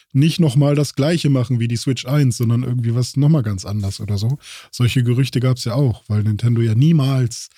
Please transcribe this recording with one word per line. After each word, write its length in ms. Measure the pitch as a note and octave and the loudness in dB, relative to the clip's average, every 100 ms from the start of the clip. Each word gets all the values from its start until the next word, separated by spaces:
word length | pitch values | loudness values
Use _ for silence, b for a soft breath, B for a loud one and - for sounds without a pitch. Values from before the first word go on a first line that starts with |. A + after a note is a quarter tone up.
| B | B
nicht 280 | C3+ D#3+ - | 2 2 2
noch 160 | D#3 C3 | 2 4
mal 180 | C#3+ | 2
das 200 | D3 C#3 | 2 0
Gleiche 340 | - D3 F3 C#3+ | 0 0 0 2
machen 300 | C3 A#2+ A#2+ | 0 0 -2
wie 80 | A#2 | -2
die 80 | A#2+ | -2
Switch 300 | C#3+ B2 - | -4 -4 -2
eins, 320 | D3 C3+ A2+ | 2 2 0
sondern 240 | A2+ A#2 | 0 0
irgendwie 320 | B2+ B2 A#2 | -2 -4 -2
was 220 | A#2+ A#2+ C3+ | -2 -2 0
noch 120 | D3 | 2
mal 140 | D#3 | 2
ganz 220 | G#2+ F#2+ F#2+ | 0 -6 -6
anders 340 | G#2 G2 - | -6 -6 -6
oder 160 | G#2 G2+ | -6 -2
so. 200 | A2+ C#3+ B B B | -2 -4 B B B
Solche 320 | - A#2+ C3+ | -2 0 2
Gerüchte 340 | A#2+ A#2+ C3+ B2 | 0 0 0 0
gab's 260 | B2+ B2+ | 0 -2
ja 100 | A#2+ | -2
auch, 280 | B2 C#3 - - | 0 0 -2 -2
weil 140 | G#2 | 0
Nintendo 400 | G#2 G#2 A#2+ A#2 | 0 0 0 2
ja 120 | A#2 | 2
niemals 760 | A2 D#3 D#3+ C3 C3 A#2+ - - | 2 4 4 2 0 -2 -4 -16